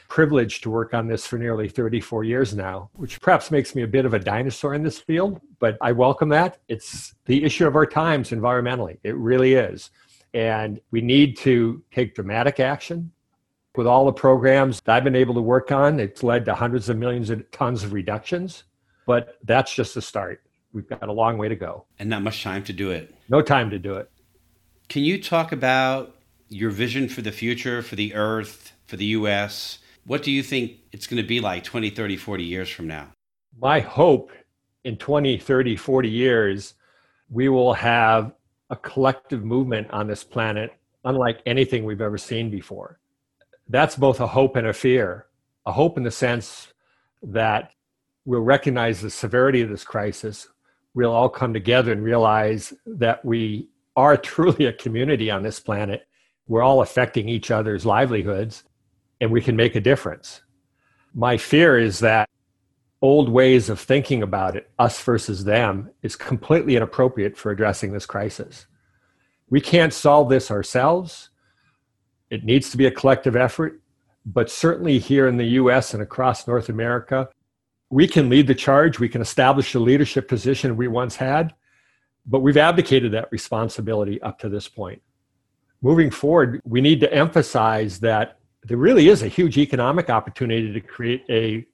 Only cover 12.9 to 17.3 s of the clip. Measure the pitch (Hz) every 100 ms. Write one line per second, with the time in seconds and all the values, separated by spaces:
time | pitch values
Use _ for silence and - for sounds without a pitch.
12.9 | 170 170 _ _ _ _ _ _ - 120
13.9 | 127 135 135 135 131 131 135 135 113 -
14.9 | 120 135 127 127 120 113 127 127 139 143
15.9 | 151 101 - 123 120 110 101 120 120 107
16.9 | 110 123 123 110